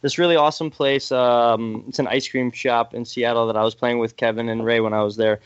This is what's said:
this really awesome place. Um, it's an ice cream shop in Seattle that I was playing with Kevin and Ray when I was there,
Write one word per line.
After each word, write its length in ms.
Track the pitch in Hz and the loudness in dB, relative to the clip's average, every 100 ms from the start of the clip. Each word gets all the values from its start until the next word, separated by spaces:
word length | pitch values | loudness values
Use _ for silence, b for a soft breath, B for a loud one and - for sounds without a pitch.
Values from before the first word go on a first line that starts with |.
this 160 | 143 147 | -4 0
really 180 | 175 165 | 4 4
awesome 340 | 147 - 160 | 4 0 -8
place. 400 | - 139 139 - | -2 0 0 0
Um, 720 | 127 123 120 117 110 113 110 107 | 0 4 4 4 2 -2 -8 -8
it's 120 | 135 | -6
an 80 | 135 | -2
ice 200 | 127 131 | -2 -2
cream 240 | 131 123 | -4 -4
shop 420 | - 131 120 117 | -2 -2 0 -2
in 120 | - 117 | -6 -8
Seattle 420 | - 120 117 113 | -2 0 2 0
that 100 | 107 | 0
I 60 | |
was 120 | 113 113 | -2 0
playing 240 | 123 120 | -2 -2
with 180 | 113 - | -4 -2
Kevin 320 | 120 110 117 | -2 -2 -4
and 140 | 113 113 | -4 0
Ray 140 | 117 | 0
when 140 | 110 | 2
I 100 | 107 | 0
was 120 | 104 104 | -2 0
there, 220 | 110 104 | 0 0